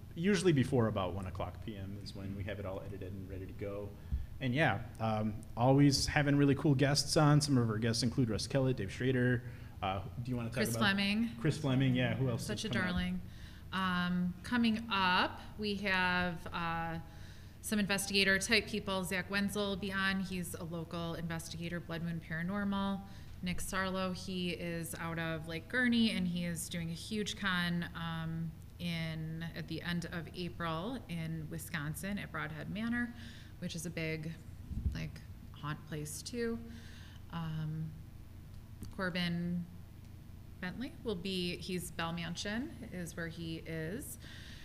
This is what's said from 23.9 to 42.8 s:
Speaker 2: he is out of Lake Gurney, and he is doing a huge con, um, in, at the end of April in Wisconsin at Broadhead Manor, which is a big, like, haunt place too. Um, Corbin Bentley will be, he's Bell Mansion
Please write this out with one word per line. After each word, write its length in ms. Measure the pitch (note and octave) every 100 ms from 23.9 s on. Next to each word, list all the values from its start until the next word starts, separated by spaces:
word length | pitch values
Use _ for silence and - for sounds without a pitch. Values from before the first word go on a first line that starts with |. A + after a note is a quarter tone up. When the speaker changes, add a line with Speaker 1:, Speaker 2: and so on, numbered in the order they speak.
| F#3 F#3
Speaker 2:
he 360 | F3+ - F#3 F3+
is 440 | E3 F3 E3+ D#3+ -
out 180 | E3 E3
of 300 | E3 D#3+ E3
Lake 200 | E3 -
Gurney, 420 | B3 B3 A#3 A3+
and 140 | F#3 F3+
he 180 | F3
is 240 | F3 E3 -
doing 220 | F3 E3
a 40 |
huge 420 | E3 - G#3+ G#3 -
con, 480 | G3+ F3+ F3 E3+ E3+
um, 560 | E3+ E3 E3 E3 E3 E3 - - -
in, 640 | E3+ E3 E3 D#3+ D#3+ D#3+ E3 E3
at 100 | D#3
the 120 | D#3+
end 240 | - E3+ E3
of 140 | F3 D#3 -
April 640 | F3 - E3+ D#3+ G3 B3+ -
in 380 | E3+ D#3+ D#3+ D#3
Wisconsin 680 | E3 - E3 D3 D#3 G3 G3+
at 120 | D3
Broadhead 380 | D#3+ D3+ D#3 D3+
Manor, 440 | F#3 A3+ A#3+ A#3+ A#3 - - - -
which 140 | F3+ E3+
is 100 | E3+
a 40 |
big, 400 | E3 D#3+ D#3+ D#3+ D#3+ - - - - -
like, 260 | - E2 - - - -
haunt 260 | - D3 D3+ -
place 340 | D3+ D3+ -
too. 360 | - A#3+ A#3 A#3 A#3 - - - - - -
Um, 520 | E3+ E3 D#3 D#3 D#3+ D#3+ D#3 - - - - - - - - - -
Corbin 680 | F#3 F3 F3 E3+ F3 F3 F3 - - - - - - - - -
Bentley 320 | F#3 F3+ C#4 -
will 120 | A#3+
be, 420 | F#3+ F#3 F#3 F3 F3+
he's 340 | - F3+ -
Bell 220 | - E3
Mansion 580 | E3+ E3+ E3+ G3+ A3 D4+ -